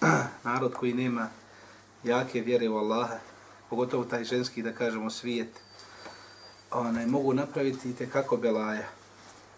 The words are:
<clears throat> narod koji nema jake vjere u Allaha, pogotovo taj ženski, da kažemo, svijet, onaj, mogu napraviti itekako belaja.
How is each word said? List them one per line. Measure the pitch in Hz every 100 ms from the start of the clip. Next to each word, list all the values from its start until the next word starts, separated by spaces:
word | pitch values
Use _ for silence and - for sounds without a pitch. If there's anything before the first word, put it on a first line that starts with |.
<clears throat> | 160 151 131 -
narod | 120 127 127
koji | - 123
nema | 120 127 120 110 - - - - - - -
jake | 120 123 127 120
vjere | 113 123 113
u | 107
Allaha, | 107 113 117 113 - - - - -
pogotovo | 117 123 131
taj | 120 120
ženski, | 113 123 127 -
da | 113
kažemo, | 113 117 113 110
svijet, | - 123 117 113 - - - - - - - - - - - -
onaj, | 123 117 113 117
mogu | 139 135
napraviti | 131 143 156 139 131 127
itekako | 120 127 139 135 117
belaja. | 117 110 107 107 - - - - - - -